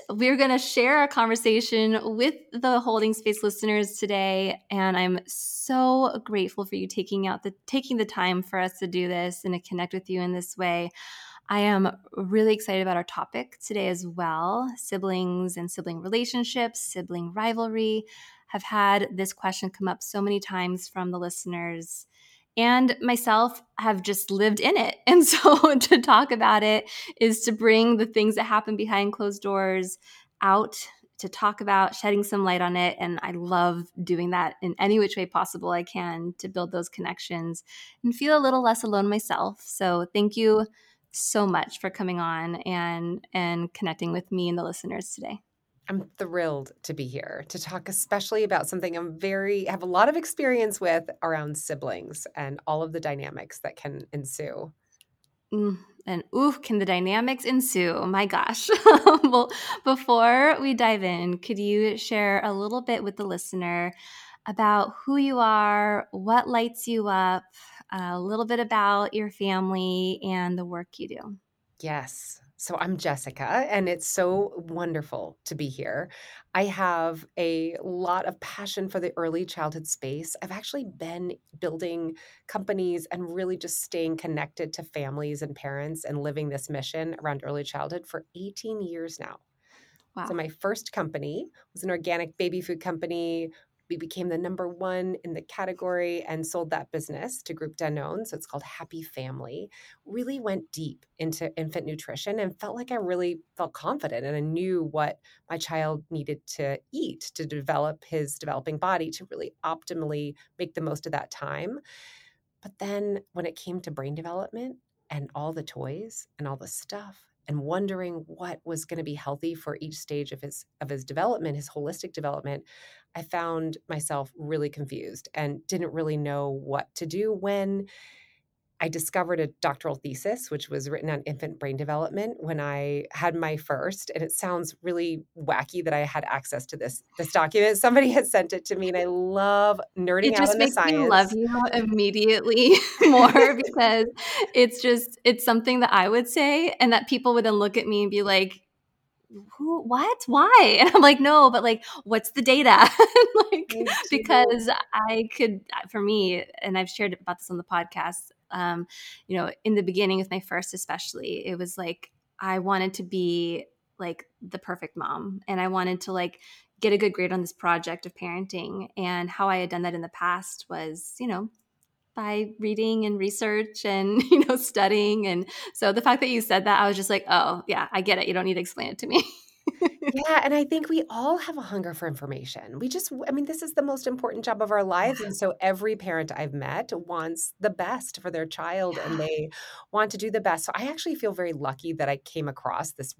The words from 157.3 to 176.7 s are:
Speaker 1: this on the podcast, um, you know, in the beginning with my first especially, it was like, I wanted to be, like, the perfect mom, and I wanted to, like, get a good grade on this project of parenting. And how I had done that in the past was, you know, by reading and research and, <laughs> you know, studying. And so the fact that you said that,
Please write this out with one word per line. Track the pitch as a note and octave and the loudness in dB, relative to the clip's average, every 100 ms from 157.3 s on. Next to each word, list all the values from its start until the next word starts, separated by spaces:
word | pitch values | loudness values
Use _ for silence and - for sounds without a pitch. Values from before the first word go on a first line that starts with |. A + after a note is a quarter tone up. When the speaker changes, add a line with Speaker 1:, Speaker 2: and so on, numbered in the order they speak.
| F3 | -8
Speaker 1:
this | - | -8
on | F3+ | -8
the | |
podcast, | F3 F3 E3+ F3 E3+ F3+ - _ - | -4 -4 -4 -6 -6 -8 -14 _ -10
um, | F3+ F3 E3+ F3 - - - - | -4 -2 -4 -8 -14 -18 -16 -6
you | F#3 | -4
know, | E3 - | -4 -4
in | A3 | 0
the | G#3 | 2
beginning | F#3 F#3 G3 F#3+ | 2 0 2 0
with | F#3+ | -2
my | F#3+ | -6
first | - F3 F#3 | -4 -4 -4
especially, | F#3 - E3+ - - - - - | -8 -8 -8 -8 -10 -8 -8 -6
it | F3 | -6
was | F3+ F#3+ | -8 -6
like, | E3+ F3 - _ _ - | -8 -8 -14 _ _ -10
I | F#3+ F#3+ | -4 -2
wanted | F#3 G3 F#3+ | 0 0 0
to | F#3+ | -4
be, | F3+ F#3 F3 E3+ E3+ E3+ - _ _ - | -6 -2 0 0 -2 -4 -10 _ _ -12
like, | F3 E3 - - | -10 -10 -14 -20
the | F3+ F#3 | -14 -12
perfect | - F3+ - F3 | -8 -10 -10 -8
mom, | - - G3 G3 - | -6 -6 -8 -8 -4
and | F#3 | -2
I | F#3 | 0
wanted | F#3 F3+ F3+ | 0 0 -2
to, | - | -4
like, | F#3 F3 - - - _ - | -4 -4 -6 -20 -20 _ -2
get | G#3+ | 2
a | G3+ | 4
good | G#3 | 2
grade | - F3+ | 0 -2
on | F#3 | -2
this | E3+ | -4
project | - F3 E3+ E3 E3+ F3+ | -4 0 0 -2 -10 -12
of | |
parenting. | - F3+ F3 F#3+ F3+ F3 G3 F#3 - | -12 -10 -8 -8 -8 -8 -10 -10 -6
And | F3+ F3 F3 | -4 -2 -4
how | - G3 | -2 0
I | F#3 | 0
had | F3+ | -2
done | F3 | -4
that | F3 | -4
in | E3+ | -6
the | E3+ | -8
past | - F3 F3+ F#3+ - - | -4 -2 -2 -6 -14 -10
was, | E3+ D#3+ E3 - - | -8 -8 -10 -14 -8
you | B3 | -4
know, | F#3 A3 _ _ _ _ _ _ | -4 -6 _ _ _ _ _ _
by | - G#3 G#3 G#3+ G#3+ | -10 -4 -4 -4 -4
reading | G#3+ G#3+ A3 A3+ | -2 0 0 2
and | G#3+ G3+ | 0 0
research | G3 G3+ A3 G#3 G#3+ - | -2 -2 -2 0 -2 -4
and, | G#3 G3 G3 G#3+ | -2 0 2 2
<laughs> | C4 | 6
you | D#4+ D4 | 6 6
know, | B3+ | 2
studying. | - G#3 G3 G#3 G#3 G#3+ G3+ | 0 2 4 4 4 2 0
And | F3 F#3+ - G4 | -2 -4 -8 -12
so | - G#3 | 0 2
the | G#3 | 4
fact | A#3 B3+ | 4 4
that | B3+ | 2
you | A#3 | 0
said | A3 F#3+ | 2 2
that, | G3+ | 4